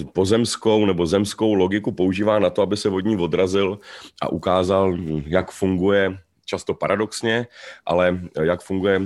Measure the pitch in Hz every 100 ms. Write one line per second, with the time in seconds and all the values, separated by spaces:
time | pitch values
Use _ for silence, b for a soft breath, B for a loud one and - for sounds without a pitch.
0 | 67 87 95 113 113 - 113 107 104 85
1 | 85 98 104 - 110 101 92 101 110 98
2 | 92 92 104 107 92 104 95 104 107 95
3 | 101 104 85 85 95 98 98 101 B B
4 | B - - 82 95 92 92 98 95 90
5 | 82 78 71 90 90 - 95 92 95 101
6 | 95 95 _ _ - 95 - - 78 101
7 | 107 - 113 113 120 B B B - 87
8 | 90 90 87 - 80 90 - 95 98 95